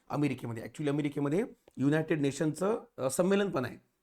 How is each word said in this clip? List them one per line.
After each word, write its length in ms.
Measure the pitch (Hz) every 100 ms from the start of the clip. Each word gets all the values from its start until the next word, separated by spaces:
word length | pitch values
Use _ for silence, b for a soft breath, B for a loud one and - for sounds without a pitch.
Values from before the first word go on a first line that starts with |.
| b
अमेरिकेमध्ये. 540 | 143 147 127 120 113
Actually 280 | 113 - 151
अमेरिकेमध्ये 520 | 147 147 143 143 165 247 - - -
युनायटेड 440 | 135 156 156 160
नेशनचं, 600 | 139 131 156 147 190 233 - -
अ, 120 | 131
संमेलन 400 | - 180 202 202
पण 140 | 160
आहे, 120 | 117 - _ _